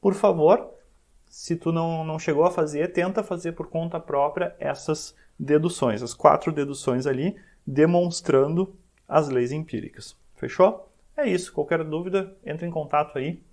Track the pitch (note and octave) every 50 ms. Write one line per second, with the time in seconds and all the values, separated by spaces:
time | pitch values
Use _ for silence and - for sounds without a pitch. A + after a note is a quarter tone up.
0 | - G3+ F#3+ - - G#3 F#3 E3 D3+ D#3+ G3 B3 - - - - _ _ _ _
1 | _ _ _ _ _ _ - - - - E3+ E3 - E3 E3 E3 E3 E3 E3 D#3+
2 | D#3+ D#3+ D#3 D#3 - - D3+ C#3+ D#3+ F3+ F3 - D#3 D3+ D3 C#3+ D#3+ F3 - F3
3 | E3+ F#3 F#3+ A3 G#3 - F3+ F3 E3+ E3+ E3 - D#3 - - E3 E3 E3+ E3+ E3
4 | E3 - D3 C#3 C#3+ D3 D3 - F3+ - - - - - C#3+ - - - D#3 D3+
5 | - - _ _ _ _ _ _ D3+ C3+ D3 D3+ D#3 F3 E3+ - - B2 A2 G#2
6 | B2 A#2 - - - D#3 D3+ D#3+ - - D#3+ D3 C#3+ C#3 C#3 C3+ - - B2 B2+
7 | C3 C#3+ C3 B2+ C#3 F#3 F#3+ - - _ _ _ _ - C3+ C#3 D3+ E3 F3 F3
8 | F3 F3 E3+ - - - C#3+ C3+ C3+ D3 D#3 E3+ F#3+ F#3+ - - _ _ _ _
9 | _ _ B2 D3+ D#3 C#3+ C3+ B2+ B2 A#2+ C3+ D3+ D#3+ E3 - A2+ - - - -
10 | - - - _ _ _ _ _ - - - - F3+ G3 A3 - - _ _ _
11 | _ _ _ - D4 A#3+ F#3 F3+ F3+ - - - D3 - E3+ E3 D#3+ D#3 D3+ D#3+
12 | F3 F#3 F#3 G3 F#3+ F#3+ F#3+ _ _ - D3 D#3+ F3 E3+ E3+ D#3+ D3+ C3+ - D3
13 | D3+ D3+ - C#3 C3 D3 E3 - _ _